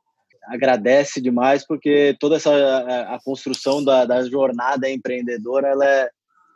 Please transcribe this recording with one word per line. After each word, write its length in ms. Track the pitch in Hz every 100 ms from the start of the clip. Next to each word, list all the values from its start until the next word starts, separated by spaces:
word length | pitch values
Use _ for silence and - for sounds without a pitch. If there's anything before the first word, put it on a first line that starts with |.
| _ _ _ _
agradece 760 | - 127 135 123 110 135 139 139
demais, 460 | 127 120 131 139 -
porque 500 | 151 147 143 143 135
toda 160 | 147 156
essa, 160 | 156
a, 640 | 143 139 135 123 123 104 127
a 40 |
construção 600 | - 135 135 127 139 143
da, 220 | 135 131 123
da 180 | 123
jornada 640 | 127 135 135 120 123 139 135
empreendedora, 800 | 131 123 123 120 120 117 135 139
ela 180 | 139 139
é, 200 | 135 123 - _ _ _